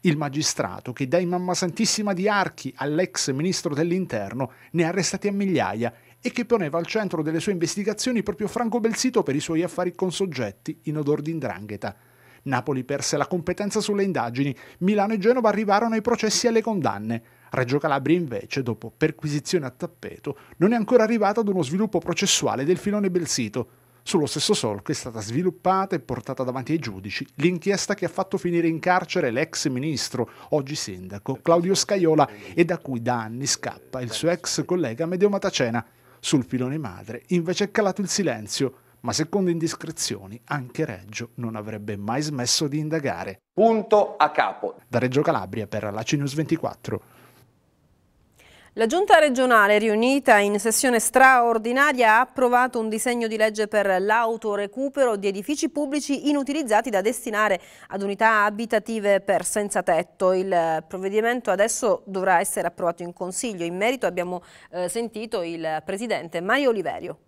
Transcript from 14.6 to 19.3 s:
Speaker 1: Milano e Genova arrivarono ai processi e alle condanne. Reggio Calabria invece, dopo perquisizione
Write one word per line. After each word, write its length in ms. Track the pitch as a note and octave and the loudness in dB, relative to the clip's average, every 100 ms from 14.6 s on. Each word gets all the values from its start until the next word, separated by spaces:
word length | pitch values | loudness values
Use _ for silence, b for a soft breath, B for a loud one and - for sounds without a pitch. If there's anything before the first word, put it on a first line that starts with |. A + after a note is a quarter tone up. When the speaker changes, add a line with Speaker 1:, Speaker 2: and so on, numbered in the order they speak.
| B B | B B
Speaker 1:
Milano 340 | F3+ G#3+ G3 | 2 2 2
e 40 | A3 | 2
Genova 300 | F#3+ B3+ A3+ | 4 4 4
arrivarono 460 | G3+ G#3+ G3+ A3+ | 2 2 2 2
ai 80 | A3+ | 0
processi 440 | A3 - G#3+ - A#3+ | 0 0 0 2 2
e 40 | |
alle 120 | A3+ | 2
condanne. 640 | A3 G#3 C3+ G2+ G#2+ A#2 b b b | 2 0 0 -2 -4 -6 b b b
Reggio 240 | - A#2+ C#3+ | -2 2 2
Calabria 400 | D#3 C#3 C3 F3 | 2 0 2 2
invece, 460 | D#3+ G#2+ - D3 | 2 -6 -6 -4
dopo 280 | A#2+ G#2+ A#2 _ | -4 -4 -8 _
perquisizione 720 | D#3 - D3+ | -2 0 -4